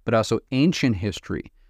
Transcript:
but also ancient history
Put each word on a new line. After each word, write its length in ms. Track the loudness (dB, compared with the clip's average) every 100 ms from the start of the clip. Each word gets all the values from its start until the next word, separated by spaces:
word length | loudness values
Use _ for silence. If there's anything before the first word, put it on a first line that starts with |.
| 0
but 80 |
also 260 | 0 2 -2 -2
ancient 440 | 2 2 2 0 0
history 560 | -4 -6 -8 -8 -10 _